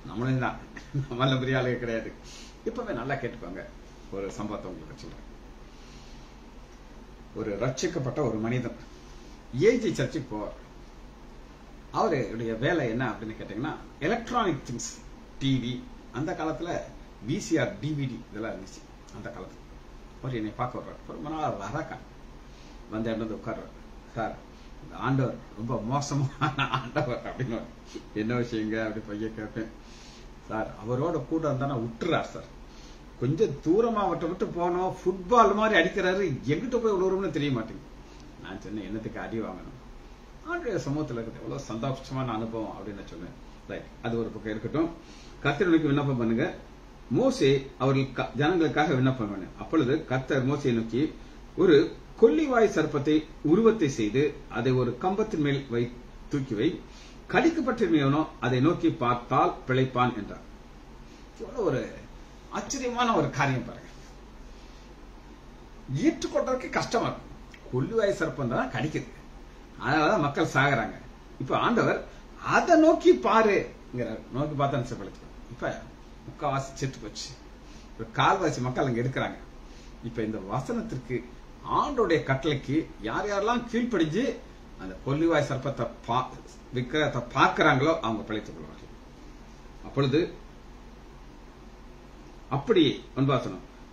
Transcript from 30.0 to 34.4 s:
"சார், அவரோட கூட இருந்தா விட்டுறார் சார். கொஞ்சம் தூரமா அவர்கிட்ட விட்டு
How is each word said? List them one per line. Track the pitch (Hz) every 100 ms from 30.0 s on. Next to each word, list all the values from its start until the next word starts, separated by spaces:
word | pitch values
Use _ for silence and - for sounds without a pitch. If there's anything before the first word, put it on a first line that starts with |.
| - - - - -
"சார், | 110 110 - 104
அவரோட | 127 160 160 131
கூட | 160 156
இருந்தா | 131 139 113
விட்டுறார் | 117 - 175 139 -
சார். | - - - - - - - - -
கொஞ்சம் | 123 160 214
தூரமா | 131 151 190 233 214
அவர்கிட்ட | 190 165 165
விட்டு | 180